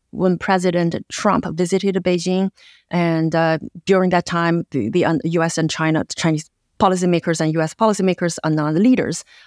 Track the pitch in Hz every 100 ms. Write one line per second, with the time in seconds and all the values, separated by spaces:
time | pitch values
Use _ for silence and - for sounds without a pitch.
0 | _ - 185 175 - 190 180 175 170 -
1 | - - 208 175 165 156 175 190 196 185
2 | 180 175 175 185 190 - - _ _ 175
3 | 170 165 160 160 165 160 - 170 - 190
4 | 185 175 - 170 170 170 - 139 104 180
5 | 156 165 170 165 165 165 156 - 160 156
6 | - - 165 156 - _ _ - 196 185
7 | 180 170 175 160 160 160 156 - 220 202
8 | 190 175 175 - 160 156 151 156 233 247
9 | - 170 - -